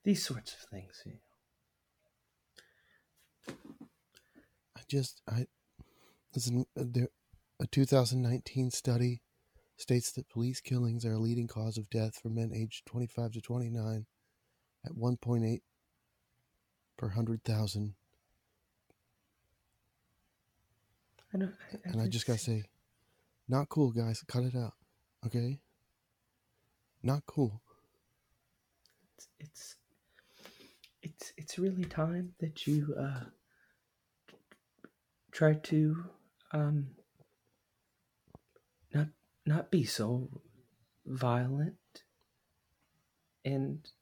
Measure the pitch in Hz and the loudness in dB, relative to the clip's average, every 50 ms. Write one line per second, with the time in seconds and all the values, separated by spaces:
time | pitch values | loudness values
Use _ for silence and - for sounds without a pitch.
0 | _ 202 202 - - - 135 117 - - - - - - - 95 92 - - - | _ 4 2 2 2 -4 -4 -6 -8 -12 -14 -14 -18 -16 -16 -16 -16 -16 -20 -18
1 | - 107 107 110 _ _ _ _ _ _ _ _ _ _ _ _ _ _ _ _ | -16 -16 -16 -16 _ _ _ _ _ _ _ _ _ _ _ _ _ _ _ _
2 | _ _ _ _ _ _ _ _ _ _ _ - - _ _ _ _ _ _ _ | _ _ _ _ _ _ _ _ _ _ _ -20 -20 _ _ _ _ _ _ _
3 | _ _ _ _ _ _ _ _ _ - - - - - - - - - _ _ | _ _ _ _ _ _ _ _ _ -16 -16 -16 -16 -20 -20 -20 -20 -20 _ _
4 | _ _ _ - _ _ _ - _ _ _ _ _ _ _ - - _ - 139 | _ _ _ -20 _ _ _ -20 _ _ _ _ _ _ _ -20 -10 _ 0 0
5 | 131 - - - _ - 110 117 127 - _ _ _ _ _ _ - _ _ _ | 0 0 -6 -12 _ -4 -2 -2 -2 -4 _ _ _ _ _ _ -20 _ _ _
6 | _ - _ _ _ _ - - 117 120 120 123 131 - _ 127 127 123 120 123 | _ -20 _ _ _ _ -4 -2 -2 2 2 2 0 0 _ -6 -4 0 2 2
7 | 120 - _ _ _ _ - - _ _ _ _ - - - 143 135 - - 135 | 2 2 _ _ _ _ -20 -20 _ _ _ _ -6 0 4 4 6 8 8 6
8 | 123 110 127 131 123 117 120 127 - - - 131 131 127 - - - - 123 120 | 6 6 2 2 2 2 0 0 -2 -4 -2 0 0 0 -2 -2 0 2 2 4
9 | 123 123 123 117 _ _ _ _ _ _ _ - _ _ _ - - - 127 123 | 2 2 0 -2 _ _ _ _ _ _ _ -20 _ _ _ -16 -2 2 2 2
10 | 120 - - - - _ - 117 117 123 131 - - - 131 123 120 117 113 120 | 2 0 -6 -6 -10 _ -2 0 0 0 0 -4 -2 0 2 2 2 2 0 0
11 | 117 117 110 110 113 113 120 120 120 110 - 110 110 113 110 113 104 - - 117 | 0 0 0 2 2 2 2 2 0 -2 -2 -2 -2 -2 -2 -4 -6 -2 0 0
12 | 110 110 - - - 117 113 117 113 113 - 113 113 110 - - _ - - 120 | 0 0 -2 -4 -6 -4 -2 0 -2 -2 0 -2 -4 -4 -4 -12 _ -8 -4 -4
13 | 123 113 - - 120 113 110 117 - - 120 123 123 117 113 117 110 110 110 110 | -4 -4 -2 -4 -4 -2 -4 -6 -6 -4 -2 -2 -2 -2 -2 -2 -2 -2 -2 -4
14 | 110 _ _ _ _ _ _ _ _ _ _ _ _ _ _ _ _ - 165 - | -6 _ _ _ _ _ _ _ _ _ _ _ _ _ _ _ _ -10 -6 0
15 | 113 123 123 - - 117 120 117 113 110 120 - _ _ _ _ _ _ _ _ | 0 0 0 0 0 0 2 2 2 2 0 -2 _ _ _ _ _ _ _ _
16 | _ _ _ _ _ _ _ _ _ _ _ _ _ _ _ _ _ _ _ - | _ _ _ _ _ _ _ _ _ _ _ _ _ _ _ _ _ _ _ -6
17 | - 110 95 117 117 113 117 110 _ - 113 107 107 104 - 104 104 104 101 _ | -6 -4 -2 -2 0 0 -2 -2 _ 0 2 2 2 0 0 -2 -4 -4 -6 _
18 | _ _ _ _ _ _ _ _ _ _ _ _ _ _ _ _ _ _ _ _ | _ _ _ _ _ _ _ _ _ _ _ _ _ _ _ _ _ _ _ _
19 | _ _ _ _ _ _ _ _ _ _ _ _ _ _ _ _ _ _ _ _ | _ _ _ _ _ _ _ _ _ _ _ _ _ _ _ _ _ _ _ _
20 | _ _ _ _ _ _ _ _ _ _ _ _ _ _ _ _ _ _ _ _ | _ _ _ _ _ _ _ _ _ _ _ _ _ _ _ _ _ _ _ _
21 | _ _ _ - - _ - 190 190 185 - - - - - - - 180 98 113 | _ _ _ -20 -20 _ -2 -2 -2 -2 -4 -10 -16 -16 -16 -12 -8 -4 -2 0
22 | 113 101 110 117 - - 120 110 - - 113 110 104 - _ _ _ _ _ _ | 0 0 0 0 0 0 0 0 2 0 0 -2 -2 -6 _ _ _ _ _ _
23 | _ _ _ _ _ _ _ _ _ - 123 135 147 - - 160 147 131 113 117 | _ _ _ _ _ _ _ _ _ 0 0 0 0 0 2 2 2 4 4 2
24 | 117 113 113 - - _ - 123 123 127 123 127 120 107 - _ _ _ _ _ | 0 0 -2 -4 -6 _ -2 0 0 0 0 -2 -4 -4 -8 _ _ _ _ _
25 | _ _ _ _ - 117 - 120 120 123 139 139 _ _ _ _ _ _ _ _ | _ _ _ _ -8 -4 -2 0 -2 -2 -4 -6 _ _ _ _ _ _ _ _
26 | _ _ _ _ _ _ _ _ _ _ _ _ _ _ _ _ _ _ _ _ | _ _ _ _ _ _ _ _ _ _ _ _ _ _ _ _ _ _ _ _
27 | - 123 135 147 - - - - 139 113 104 110 _ _ - _ _ _ _ _ | 0 0 0 0 -2 -4 0 2 2 2 0 -4 _ _ -20 _ _ _ _ _
28 | _ _ _ _ _ _ _ _ _ _ _ _ _ _ _ _ _ _ _ _ | _ _ _ _ _ _ _ _ _ _ _ _ _ _ _ _ _ _ _ _
29 | _ _ _ _ - _ _ _ 151 151 _ - - - - _ _ _ _ _ | _ _ _ _ -20 _ _ _ -20 -18 _ -18 -18 -18 -18 _ _ _ _ _
30 | _ _ _ - _ _ _ - - - - - - - - _ - - _ _ | _ _ _ -20 _ _ _ -20 -20 -20 -20 -20 -20 -20 -20 _ -20 -20 _ _
31 | - 165 - _ - - - - 156 - - - 180 196 190 180 180 180 - - | -16 -16 -14 _ -18 -18 -14 -14 -14 -10 -4 0 0 0 2 0 -2 -2 0 0
32 | 156 165 170 175 180 180 - _ - 156 156 - - - 147 151 147 147 147 - | 0 0 0 -2 -4 -6 -6 _ -6 -6 -6 -4 0 2 2 2 2 0 -2 -2
33 | 135 139 139 127 120 - - _ _ _ _ _ _ _ _ _ _ _ _ _ | -2 -4 -4 -6 -8 -12 -16 _ _ _ _ _ _ _ _ _ _ _ _ _
34 | _ _ _ _ _ - - - _ _ - _ _ _ _ _ _ - _ _ | _ _ _ _ _ -20 -20 -20 _ _ -20 _ _ _ _ _ _ -20 _ _
35 | _ _ _ _ _ _ - - 160 156 151 151 151 - 165 151 156 151 156 165 | _ _ _ _ _ _ 0 6 6 6 6 6 2 2 4 6 6 6 4 0
36 | 175 185 - - _ _ _ _ _ _ - 151 147 147 151 147 139 131 - - | -4 -10 -14 -20 _ _ _ _ _ _ 0 0 2 2 2 2 0 -2 -8 -16
37 | - _ _ _ - _ _ _ _ _ _ _ _ _ _ _ _ _ _ _ | -20 _ _ _ -20 _ _ _ _ _ _ _ _ _ _ _ _ _ _ _
38 | _ _ _ _ _ _ _ - _ _ _ _ _ _ _ _ _ _ - 147 | _ _ _ _ _ _ _ -20 _ _ _ _ _ _ _ _ _ _ 0 0
39 | 151 151 - _ _ _ _ _ _ 156 151 170 - - - 180 120 - - - | 0 0 -4 _ _ _ _ _ _ 0 0 0 2 2 4 4 4 2 0 0
40 | 110 107 120 123 131 - 139 - _ - _ - - _ _ _ _ _ _ _ | 0 0 2 0 -2 -4 -10 -14 _ -20 _ -20 -20 _ _ _ _ _ _ _
41 | _ - 131 131 127 123 120 123 123 127 135 139 151 180 - _ _ _ _ - | _ -8 -4 0 2 4 4 4 2 2 2 0 0 -2 -2 _ _ _ _ -20
42 | _ _ _ _ _ _ _ _ _ _ _ _ _ _ _ _ _ _ _ _ | _ _ _ _ _ _ _ _ _ _ _ _ _ _ _ _ _ _ _ _
43 | _ _ _ _ _ _ _ _ _ 135 135 139 135 139 143 151 - - _ _ | _ _ _ _ _ _ _ _ _ -2 -2 0 -2 -2 -4 -8 -12 -18 _ _